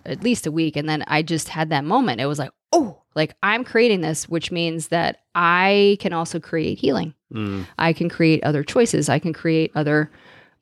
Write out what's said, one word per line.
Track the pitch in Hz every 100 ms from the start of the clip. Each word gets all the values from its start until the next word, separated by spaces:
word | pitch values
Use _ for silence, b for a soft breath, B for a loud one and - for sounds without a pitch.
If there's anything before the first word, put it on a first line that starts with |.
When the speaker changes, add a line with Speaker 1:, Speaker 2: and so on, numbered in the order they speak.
| -
Speaker 1:
at | 135
least | 233 233 156
a |
week. | 156 160 151
And | 156
then | 156 -
I | 151
just | 160 160 -
had | 156 160
that | 151
moment. | 147 226 233 110
It | 139
was | 147
like, | 131 - _
"Oh, | 339 233 - _ -
like, | 156 -
I'm | 196 226
creating | 247 226 240 190
this," | 156 160 -
which | 165 -
means | 175 170 165 -
that | 170 160 - _ 170
I | 170 180 190 202 202 202
can | 196
also | 170 165 170
create | - 165 160 196
healing. | 269 196 165 - _
Speaker 2:
Mm. | 113 104 98 90 -
Speaker 1:
I | 165
can | 165 170
create | - 165 160
other | 143 151
choices. | 147 254 233 - 147
I | 139
can | 170
create | 151 165 160 160 151
other, | 147 151 151 b b b b b